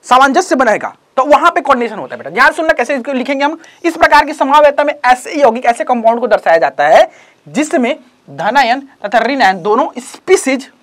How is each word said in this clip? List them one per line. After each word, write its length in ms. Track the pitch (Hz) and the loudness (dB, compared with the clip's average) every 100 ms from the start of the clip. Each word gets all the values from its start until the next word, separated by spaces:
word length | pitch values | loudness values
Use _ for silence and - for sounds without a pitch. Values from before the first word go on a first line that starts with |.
सामंजस्य 520 | - 254 269 269 370 285 | 2 2 4 2 0 0
बनेगा, 400 | 254 185 127 - _ - | 0 0 -6 -14 _ -4
तो 80 | 262 | 2
वहां 260 | 285 339 | 4 4
पे 100 | 349 | 0
कोऑर्डिनेशन 340 | 277 254 233 208 | -2 -2 -2 -8
होता 200 | 131 120 | -12 -12
है 20 | |
बेटा। 120 | 139 | -10
ध्यान 220 | 185 285 | 0 0
सुनना, 220 | 311 320 | 0 -2
कैसे 220 | 311 233 277 | -2 -2 -4
इसको 180 | 285 | -4
लिखेंगे 320 | 262 262 277 285 | -6 -4 -2 -4
हम? 140 | 320 - _ 339 | -4 -16 _ -6
इस 120 | 330 | 0
प्रकार 280 | 320 302 302 | 2 4 2
की 80 | |
समावयता 500 | 302 277 294 294 277 | -2 2 4 4 2
में 120 | 294 294 247 | -4 -2 0
ऐसे 360 | 247 - 330 | 0 -2 0
यौगिक, 240 | 277 226 247 | 0 2 -4
ऐसे 180 | 233 | -4
compound 360 | - 240 220 233 | -2 0 0 0
को 80 | 233 | 0
दर्शाया 300 | 208 - 165 | 0 2 2
जाता 300 | 151 - 147 | 0 -2 2
है 240 | 196 359 - _ _ - | 4 2 -4 _ _ -10
जिसमें 520 | 160 302 330 240 302 _ _ - | -6 -2 -2 -2 -6 _ _ -20
धन 280 | 139 180 262 | -6 -2 0
आयन 300 | 240 262 277 _ 202 | 0 -2 -6 _ -4
तथा 140 | 226 | -2
ऋण 220 | 226 277 | -2 0
आयन 200 | 202 190 | 0 0
दोनों 400 | 165 220 302 - | -2 0 -2 -6
species 680 | - - - 370 - 262 - _ | -18 -20 0 0 0 -4 -6 _